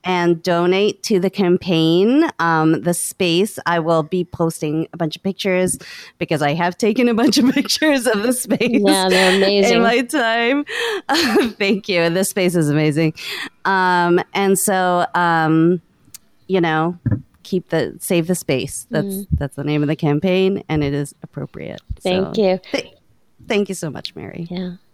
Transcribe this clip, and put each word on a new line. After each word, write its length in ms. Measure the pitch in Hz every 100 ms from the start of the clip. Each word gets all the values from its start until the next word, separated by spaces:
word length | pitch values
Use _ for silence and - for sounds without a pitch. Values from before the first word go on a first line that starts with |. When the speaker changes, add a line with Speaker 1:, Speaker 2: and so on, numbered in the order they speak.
Speaker 1:
And 400 | 180 180 175 170
donate 600 | 185 170 175 190 208 -
to 140 | - 202
the 120 | 185
campaign. 960 | - 180 180 180 165 160 170 208 277 330 -
Um, 420 | 165 160 160 156
the 100 | 165
space, 680 | 175 - - 180 170 214 -
I 140 | - 170
will 240 | 160 165
be 220 | 151 185
posting 640 | 175 - 165 - 156 156 160
a 40 | 170
bunch 180 | 160 -
of 60 |
pictures 560 | 196 185 202 185 185 - - - - _
because 240 | 165 151
I 100 | 147
have 240 | 147 175 -
taken 320 | 220 202 240
a 60 |
bunch 240 | 226 233 262
of 120 | 262
<laughs> 40 |
pictures 520 | 277 - - 311 277 233
of 160 | 214
the 100 | 226
space 240 | 240 - 269 240 220
Speaker 2:
Yeah, 240 | 196 190 185
they're 280 | 185 190 190
amazing. 400 | 190 202 202 233
Speaker 1:
in 60 |
my 200 | 233 240
time. 600 | 247 302 226 226 233 277 294 466 466 403 -
<laughs> 460 | 302 285 226 247
Thank 340 | - 196 196 -
you. 220 | 175 170
This 180 | 175 196
space 240 | - 180
is 140 | 170 151
amazing. 460 | 147 156 147 160 - - - - _
Um, 560 | - 190 185 180 175 175 -
and 240 | 190 196 190
so, 480 | - 185 180 180 170
um, 680 | 175 175 165 156 160 165 180 _ _ _ - _ _ -
you 120 | 185
know, 380 | 170 156 165 175 - 165 - _
keep 260 | - 185 -
the, 260 | 160 98 -
save 260 | - 175 165
the 80 |
space. 520 | 175 - 131 135 - -
That's, 160 | 156 196
Speaker 2:
Mm. 200 | 196 202
Speaker 1:
that's 240 | - 143 -
the 80 |
name 180 | 143 151
of 60 | 147
the 80 | 156
campaign, 680 | 156 147 185 185 190 196 -
and 140 | 156
it 80 | 143
is 220 | 143 143 -
appropriate. 580 | - - 139 - - - _ -
Speaker 2:
Thank 340 | 190 185 190 -
Speaker 1:
So, 60 |
Speaker 2:
you. 180 | 196 185 -
Speaker 1:
th-, 200 | 269 - _ _ _ _ _ -
thank 200 | 208 196
you 40 |
so 140 | 190 160
much, 260 | - -
Mary. 340 | - - - 170
Speaker 2:
Yeah. 220 | 180 180 180 _